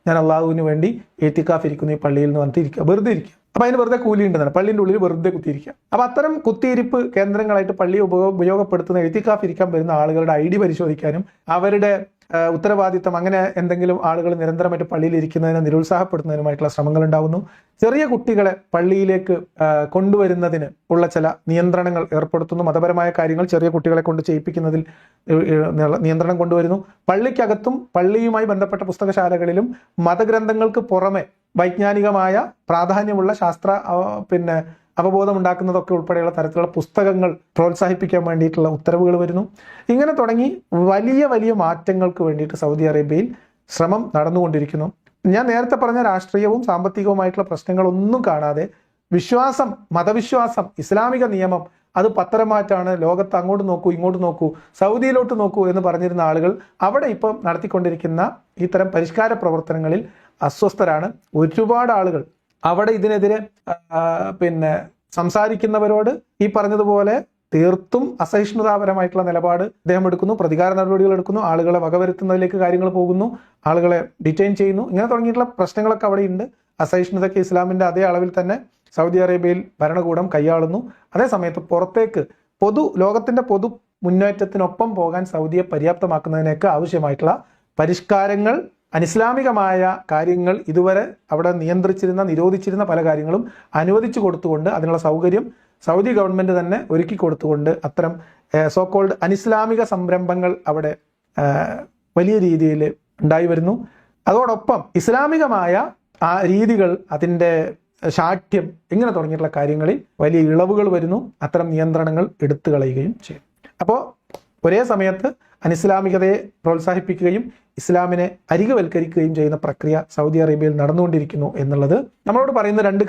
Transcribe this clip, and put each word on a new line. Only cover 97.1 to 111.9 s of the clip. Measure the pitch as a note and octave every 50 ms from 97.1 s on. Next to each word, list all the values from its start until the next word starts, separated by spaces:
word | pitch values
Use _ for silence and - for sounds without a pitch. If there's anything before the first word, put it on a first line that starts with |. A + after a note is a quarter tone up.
| G#3+
കൊടുത്തുകൊണ്ട് | - F3+ D#3+ D#3 - D#3 D3+ D3+ D3 D3 D#3+ D#3+ - -
അത്തരം, | C#3+ - - E3 E3 F3 E3 - - _ _ _ _ -
ഏ, | D#3 D#3 D3+ -
so | F#3 F#3 F#3 F#3+
called | G3 G3 G3 F#3+ - -
അനിസ്ലാമിക | F#3+ G3 G3 - A3+ A3 G#3+ A3 A3+ A3+ A3 A3
സംരംഭങ്ങൾ | A3 G3+ F3+ F3+ F3 F3+ F3+ F3+ F3 F3+ F#3 F3+ F3+ F3+ F3+ -
അവിടെ, | D#3 D3+ D#3 D3+ D3+ D#3 - _ _ _ _ _ _ _
ഏ, | D3 C#3+ C#3+ C#3 - D#2+ - - - - - _ _ _ _ -
വലിയ | E3+ F3+ G3+ A3 G#3+
രീതിയിൽ | F#3 F3 E3 D#3 D#3+ D#3 D3+ D3+ D3+ - - - _ _ _ - D3+
ഉണ്ടായി | D3+ D#3+ E3 F3 E3+
വരുന്നു. | E3+ D#3+ E3 F#3 A3+ B3 - - _ _ _ _ _ _ -
അതോടൊപ്പം | F#3 G3 A#3+ B3+ A#3 A3 A3 - - A#3+ F3 - - -
ഇസ്ലാമികമായ | F3+ - A#3 A#3 C4 C#4+ D4+ D#4+ D#4+ D4+ C4 A3+ F#3+ F3 F3 F3+ G#3 C#4+ F4 - _ _ _ _ - E3
ആ | E3 F3 F#3+ F#3+ F3
രീതികൾ, | F#3+ G#3 A3+ G#3+ A#3 G3 F#3+ E3+ F3+ - - -
അതിൻ്റെ | D#3 D3 F3 F3 F3 E3+ F3 E3+ E3 D#3+ D#3+ - - - _ _ _ _ D#3+ D#3+ -
ശാഠ്യം, | - E3 E3+ G3 F#3 - - G#3 F3+ D#3+ F3 - - _ -
ഇങ്ങനെ | F3 G#3+ A#3+ A#3 F#3
തുടങ്ങിയിട്ടുള്ള | F3 D#3 D#3 D#3+ D#3 D#3 D3+ -
കാര്യങ്ങളിൽ | C#3+ D3 D3 D3+ D3+ D#3 F3 A3+ C#4+ - _ _ - D3
വലിയ | D3+ E3+ E3
ഇളവുകൾ | D#3 D#3 D#3 E3 F#3 F#3+ G#3 G#3 G3+ G3 F#3
വരുന്നു. | E3+ D#3+ E3+ F#3+ A#3+ - - - -
അത്തരം | - D3 - E3+ E3+ E3 D#3+
നിയന്ത്രണങ്ങൾ | D#3 D#3+ E3